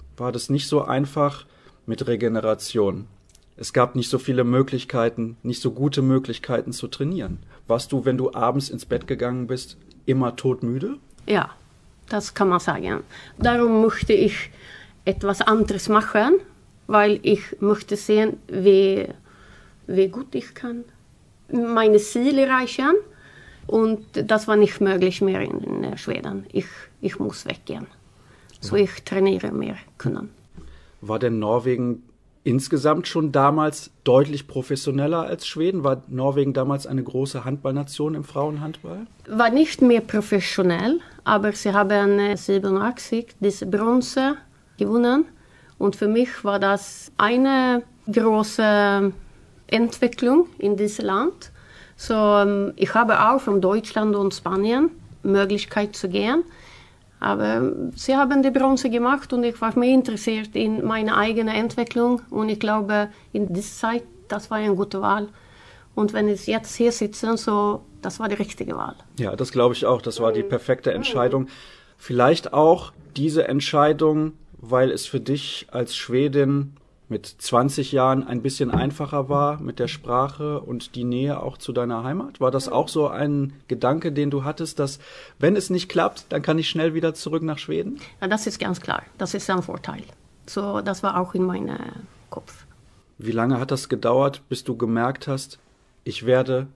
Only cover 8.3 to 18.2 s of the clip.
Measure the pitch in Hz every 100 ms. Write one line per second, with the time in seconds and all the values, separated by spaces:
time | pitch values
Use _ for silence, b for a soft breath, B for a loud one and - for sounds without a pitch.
8.3 | - 117 131 135 113 - 120 - 131 123
9.3 | 127 120 127 - - - - - 131 123
10.3 | 120 131 127 120 127 190 285 - - -
11.3 | 208 - - - _ _ _ - 107 -
12.3 | - 190 180 170 123 90 104 - B B
13.3 | - 240 240 240 220 220 214 - 208 208
14.3 | - - B B B B B - 190 196
15.3 | 196 - 220 208 196 - 214 214 214 233
16.3 | 381 - - - - - 214 208 208 -
17.3 | 208 - - 202 208 - 208 - 214